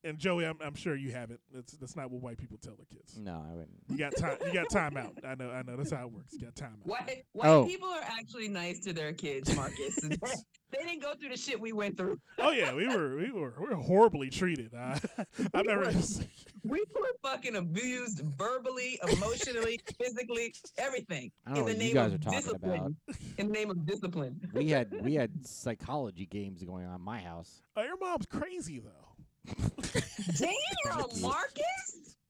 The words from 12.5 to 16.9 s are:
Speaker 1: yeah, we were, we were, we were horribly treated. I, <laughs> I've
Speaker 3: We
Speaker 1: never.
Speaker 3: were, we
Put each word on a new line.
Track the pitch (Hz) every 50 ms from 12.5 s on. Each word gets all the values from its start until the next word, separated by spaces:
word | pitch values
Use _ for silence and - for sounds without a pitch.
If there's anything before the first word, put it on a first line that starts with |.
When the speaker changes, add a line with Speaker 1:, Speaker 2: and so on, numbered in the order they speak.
Speaker 1:
yeah, | 320 247 165 139 127
we | 143 196 262
were, | 247 196 156 135 131
we | 147 180 262
were, | 262 196 151 127 117 135
we | 180 285
were | 233
horribly | 160 123 - 180 196 226 226 - 147 135 131
treated. | 131 - 185 180 165 135 117 113 117
I, | 120 120 127 135 143 - -
<laughs> | - -
I've | 196 - - - 247 180 -
Speaker 3:
We | -
Speaker 1:
never. | 208 - 208 202 196
Speaker 3:
were, | - - 180 160 - 202 - - - - - - - - 196 -
we | 214 269 349 415 -